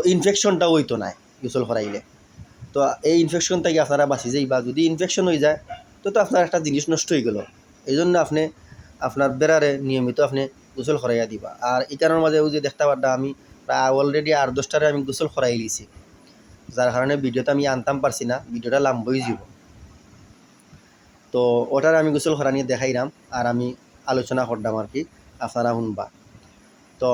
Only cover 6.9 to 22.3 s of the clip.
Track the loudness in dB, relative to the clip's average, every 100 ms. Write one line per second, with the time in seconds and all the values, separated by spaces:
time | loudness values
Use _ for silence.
6.9 | -2 0 0 0 -4 -6 -16 -20 -14 -4
7.9 | 0 2 2 2 0 -2 -4 -20 -20 -20
8.9 | -8 -6 0 0 2 4 4 4 0 -2
9.9 | 0 0 2 0 0 -4 -6 _ -6 -2
10.9 | -2 0 0 -2 -6 -14 -6 -2 -2 -2
11.9 | 0 2 4 4 4 2 0 -4 0 0
12.9 | 2 0 0 -2 -8 -16 -14 -4 0 2
13.9 | 2 2 0 2 2 2 -2 -2 2 2
14.9 | 2 -2 -4 -4 0 0 0 -4 -8 -12
15.9 | -20 -20 -20 -20 -20 -20 -20 -10 -2 0
16.9 | 2 0 0 -2 -2 0 0 0 0 -2
17.9 | 0 -2 -2 -4 -4 -6 -8 -2 2 2
18.9 | 0 -2 -2 -2 -6 -8 -20 -20 -20 -20
19.9 | -20 -20 -20 -20 -20 _ _ _ -20 _
20.9 | _ _ _ _ 0 2 2 0 2 4
21.9 | 4 4 0 0